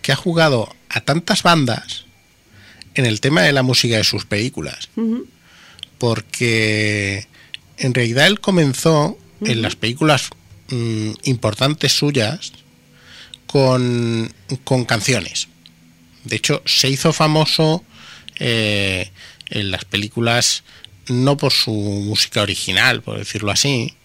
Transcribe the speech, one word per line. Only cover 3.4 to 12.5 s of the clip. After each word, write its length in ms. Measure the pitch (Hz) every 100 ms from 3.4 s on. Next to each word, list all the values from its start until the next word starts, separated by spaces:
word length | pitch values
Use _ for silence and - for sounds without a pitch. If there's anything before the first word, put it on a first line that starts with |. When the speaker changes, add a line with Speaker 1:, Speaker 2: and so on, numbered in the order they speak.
Speaker 1:
de 100 | 160
la 100 | 139
música 320 | 127 127 123 113
de 60 |
sus 200 | 101 104
películas. 640 | - 104 117 - 76 - - -
Speaker 2:
Ujú. 300 | 226 233 - _ _ - - - - _
Speaker 1:
Porque 1300 | 120 113 - - 120 113 110 107 107 104 101 98 - - - - _ -
en 160 | 135
realidad 320 | 123 120 120 160
él 140 | 202
comenzó 760 | - 185 147 127 170 160 147 - - -
en 120 | 214
Speaker 2:
Ujú. 80 | 220
Speaker 1:
las 120 | - -
películas, 520 | 107 123 156 139 - - - - -
mm, 420 | 123 117 110 107 107
importantes 680 | - 123 113 104 135 151 139
suyas 600 | - 147 143 107 160 -